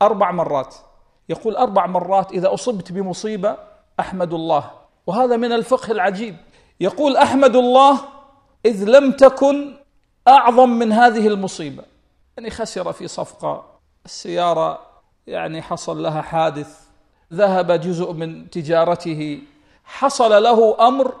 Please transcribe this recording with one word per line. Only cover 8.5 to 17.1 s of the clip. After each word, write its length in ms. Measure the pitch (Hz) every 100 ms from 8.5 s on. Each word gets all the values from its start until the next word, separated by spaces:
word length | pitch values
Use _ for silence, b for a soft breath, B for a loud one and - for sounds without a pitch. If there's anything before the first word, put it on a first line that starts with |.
| _ 220
إذ 240 | 208 202
لم 220 | 262 277
تكن 600 | 269 269 262 277 285 285 - _ _ _ _ -
أعظم 420 | 269 240 240 254
من 220 | 233 233
هذه 360 | 214 240 226 214
المصيبة." 560 | 208 190 - 151 135 - _ _ _ _ -
يعني 120 | 226
خسر 420 | - 220 - 175
في 160 | 160 180
صفقة، 580 | - - - 156 147 - _ _ _ -
السيارة 760 | - - 170 175 160 160 160 - _ _ _ -
يعني 340 | 170 165 160
حصل 420 | - 170 - 160
لها 180 | 160 156
حادث، 580 | 147 165 160 147 143 - _ _ _